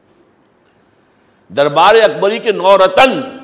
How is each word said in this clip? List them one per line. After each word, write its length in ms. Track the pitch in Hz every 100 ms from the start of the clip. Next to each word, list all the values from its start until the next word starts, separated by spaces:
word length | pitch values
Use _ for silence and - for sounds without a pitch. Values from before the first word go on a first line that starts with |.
| _ _ _ _ _ _ _ _ _ _ _ _ _ _ _ 104
دربار 380 | 147 151 185
اکبری 440 | 226 214 160 196 226
کے 140 | 233
نو 240 | 180 185 190
رتن 440 | 190 247 269 170 - -